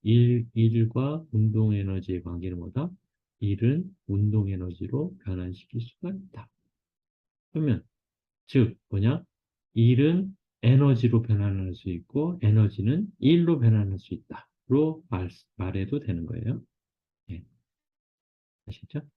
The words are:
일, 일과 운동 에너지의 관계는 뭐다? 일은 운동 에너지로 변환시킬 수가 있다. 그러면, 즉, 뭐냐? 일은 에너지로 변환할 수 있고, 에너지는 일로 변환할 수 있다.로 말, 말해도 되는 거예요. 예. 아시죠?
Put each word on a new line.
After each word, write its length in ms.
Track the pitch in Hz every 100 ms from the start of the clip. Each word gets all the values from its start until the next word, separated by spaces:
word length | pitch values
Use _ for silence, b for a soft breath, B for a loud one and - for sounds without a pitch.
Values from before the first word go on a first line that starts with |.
일, 440 | 107 120 120 120 117
일과 680 | 113 113 117 113 123 135 156 160
운동 420 | 107 107 110 110
에너지의 500 | 101 98 95 92 90
관계는 340 | 85 85 92 87
뭐다? 340 | 85 131 170 185 _ _ _ _
일은 440 | 101 101 117 151 185 _ -
운동 420 | 101 104 107 101
에너지로 680 | 95 90 85 90 131 175 -
변환시킬 580 | - 90 90 90 _ 117
수가 320 | 117 _ 175
있다. 360 | 196 196 - - _ _ _ _ _ _ _ _ _ _
그러면, 320 | 156 151 95 _ _ _ _ _ _ _
즉, 300 | 135 117 - _
뭐냐? 340 | 98 110 156 - _ _ _ _ 113
일은 600 | 117 123 147 175 190 - _ _
에너지로 600 | 120 135 143 123 120 113
변환할 520 | 113 104 101 98 92 87
수 140 | 95
있고, 500 | 87 - 139 160 175
에너지는 640 | 104 110 104 - 104 160 214 _
일로 400 | 139 170 170 151
변환할 400 | 117 107 101 95
수 140 | -
있다.로 920 | 92 _ - _ _ _ 135 156 156 _
말, 200 | 95 90 - _ -
말해도 440 | 92 98 92 -
되는 260 | - 85 82
거예요. 380 | - - - - _ _ _ _ _ -
예. 120 | 82 - _ _ _ _ _ _ _ _ _ _ _ -
아시죠? 340 | - - 147 143